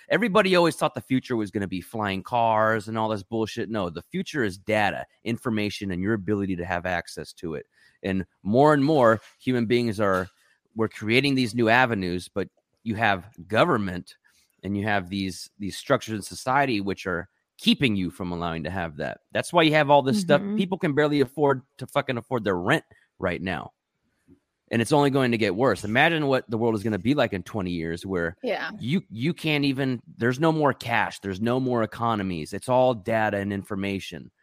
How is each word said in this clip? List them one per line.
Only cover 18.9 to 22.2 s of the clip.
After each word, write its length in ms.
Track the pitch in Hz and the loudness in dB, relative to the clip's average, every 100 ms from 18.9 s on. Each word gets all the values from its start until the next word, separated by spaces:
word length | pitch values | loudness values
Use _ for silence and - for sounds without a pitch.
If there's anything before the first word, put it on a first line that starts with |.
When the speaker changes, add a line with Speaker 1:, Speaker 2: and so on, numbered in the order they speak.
| 71 | -6
Speaker 1:
that. 220 | 67 - _ | -8 -10 _
That's 220 | 110 - | -8 0
why 80 | 170 | 4
you 80 | 160 | 4
have 160 | 156 143 | 4 6
all 120 | 143 | 6
this 180 | 131 107 | 6 0
stuff. 220 | 170 143 | 4 2
Speaker 2:
Mm-hmm. 160 | 202 214 | 2 -2
Speaker 1:
People 200 | 185 185 | -2 0
can 160 | 170 | 0
barely 280 | 139 147 147 | 2 2 2
afford 400 | 123 - 143 131 - - | 0 2 2 2 -4 -16
to 100 | 123 | -4
fucking 300 | 143 135 | -4 -2
afford 260 | 120 | -6